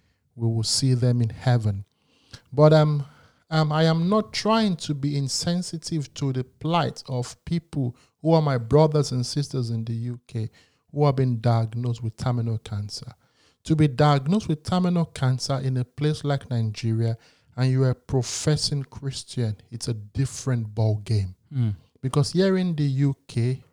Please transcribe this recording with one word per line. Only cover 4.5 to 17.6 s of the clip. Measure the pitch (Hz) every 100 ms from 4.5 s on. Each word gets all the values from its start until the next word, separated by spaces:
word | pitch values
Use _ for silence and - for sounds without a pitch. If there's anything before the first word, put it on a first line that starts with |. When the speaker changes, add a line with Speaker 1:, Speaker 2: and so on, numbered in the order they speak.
| 226 214 170
Speaker 1:
to | -
be | 143 143 143
insensitive | 139 - 175 175 175 170 - 165 131 -
to | 139
the | 131
plight | 127 - 156 170 139 - -
of | 127 120 - -
people | 170 - 151 123 - _ _
who | 156
are | 165
my | 151 127
brothers | 110 143 156 151 139
and | 127 120
sisters | 147 139 131 117
in | 113 113
the |
U | 117 120 120 _
K | 117 110 _ _ _ _
who | 143 147
have | 135
been | 127 117
diagnosed | 120 113 113 120 123 117
with | 113 -
terminal | 131 120 117 113
cancer. | - 101 104 - - - _ _ _ _ -
To | 160
be | 151
diagnosed | 123 147 143 135 214 -
with | 151
terminal | - 180 180 175 160
cancer | - 131 127 - 139
in | 135 127
a | 120
place | - 151 151
like | 143 139 -
Nigeria | 120 110 104 113 113 113 117 _ _ _
and | -